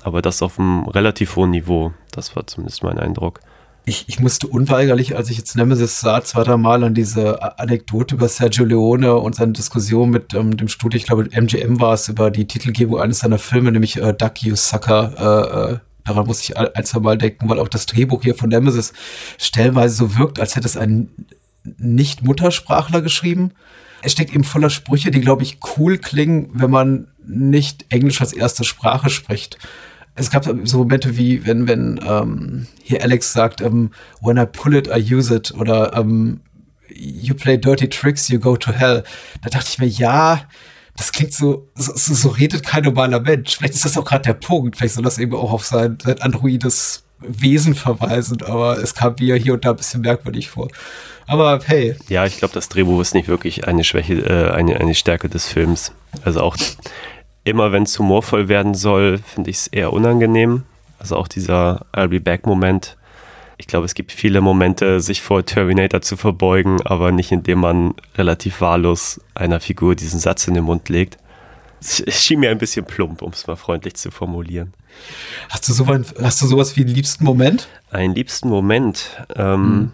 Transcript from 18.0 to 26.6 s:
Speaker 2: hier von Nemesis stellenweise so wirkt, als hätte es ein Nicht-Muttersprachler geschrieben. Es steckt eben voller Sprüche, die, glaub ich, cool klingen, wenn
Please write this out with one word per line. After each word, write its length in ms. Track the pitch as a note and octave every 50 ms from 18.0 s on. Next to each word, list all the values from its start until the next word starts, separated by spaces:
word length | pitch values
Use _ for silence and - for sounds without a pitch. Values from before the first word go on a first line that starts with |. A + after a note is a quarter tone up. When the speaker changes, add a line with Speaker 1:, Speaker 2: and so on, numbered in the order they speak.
| C3 B2+ C3 - -
Speaker 2:
hier 120 | B2 A#2+
von 140 | - B2 A2+
Nemesis 440 | A#2 A#2 B2+ C#3 A#2+ A#2 G#2+ - - - - - - - - - - -
stellenweise 560 | - - - A#2 A2+ B2+ B2+ B2+ A#2+ A#2+ A2+
so 220 | G#2 A#2+ G#2 G2+ A#2
wirkt, 220 | C3+ - - -
als 160 | A2+ - -
hätte 120 | A#2+ A#2+ A#2+
es 100 | - -
ein 320 | A2+ G#2+ G#2+ A2+ A2+ - - - - - - _ _ _ _ _ _
Nicht-Muttersprachler 1400 | - - - - A#2+ A#2 B2+ C#3+ C#3+ - - B2 C3 C#3 D3 E3+ F3 F3 - - - - - C#3 C#3+ E3 E3+
geschrieben. 500 | D#3 E3 - - F3 F3 F3 F#3 F3+ F#3 - _ _ - - - - - - -
Es 120 | - C#3+ -
steckt 200 | D#3 D#3+ - -
eben 100 | D3 C#3
voller 280 | - - D3+ D3+ D3
Sprüche, 400 | C#3+ - - - C3+ C#3+ C#3+ F#3+
die, 100 | C3+ C3+
glaub 220 | B2 C3 C3+ C3 C3
ich, 160 | - - - - - - D3
cool 220 | D3+ F3 F#3+ F#3
klingen, 500 | - - C#3+ C#3+ D3+ D#3+ E3 D#3 C3+ - -
wenn 180 | A#2+